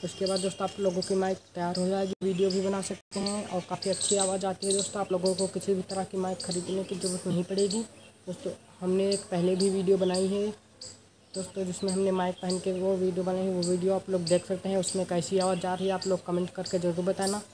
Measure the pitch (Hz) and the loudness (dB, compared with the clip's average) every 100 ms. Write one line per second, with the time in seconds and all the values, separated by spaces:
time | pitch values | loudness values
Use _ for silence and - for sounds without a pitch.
0 | 175 - 190 190 190 - 190 - 196 180 | -8 -4 -2 0 -2 -2 -4 0 0 0
1 | 185 190 190 185 - - 175 180 180 196 | 0 2 2 -2 -6 -4 -2 0 2 2
2 | 190 190 190 180 196 185 190 196 190 190 | -2 -2 -2 2 2 2 0 -2 -4 -8
3 | _ 196 196 208 208 185 175 180 196 180 | _ -4 -2 -4 -4 -6 -4 -4 -2 0
4 | - 202 190 190 190 185 196 196 190 208 | 2 2 2 2 -2 -2 0 0 0 -2
5 | 190 185 185 180 190 190 190 190 180 190 | 0 2 2 2 0 -2 0 0 0 -4
6 | 185 190 185 180 - 175 175 190 185 185 | -4 -2 -4 -4 -4 -4 -2 -4 -4 -4
7 | 185 180 185 175 180 196 202 214 226 - | -2 -2 0 0 0 0 2 0 -4 -12
8 | - - - 180 190 - - - 185 185 | -20 -18 -12 -8 -8 -10 -16 -6 0 2
9 | 196 196 - 175 175 185 196 190 185 190 | 2 0 0 0 2 4 2 2 4 4
10 | 185 185 190 202 208 208 - - - - | 4 2 0 0 -2 -6 -18 -20 -18 -18
11 | - _ _ 190 180 - 185 175 196 190 | -20 _ _ -10 -8 -6 -4 -2 -2 2
12 | 196 185 180 180 185 185 185 185 190 190 | 2 2 0 -2 -2 -2 -2 0 0 2
13 | 185 180 180 185 190 180 175 180 185 190 | 2 0 0 0 0 0 2 2 2 0
14 | 190 185 165 175 - 185 190 190 175 190 | 0 -2 4 2 2 -4 0 0 0 -2
15 | 180 175 165 190 185 185 180 180 190 185 | 0 0 2 2 2 2 0 -2 0 0
16 | 190 180 - 175 180 - 175 185 175 170 | 0 -2 0 -2 -2 -4 -2 0 0 0
17 | 180 190 196 208 - | 0 0 0 -2 -6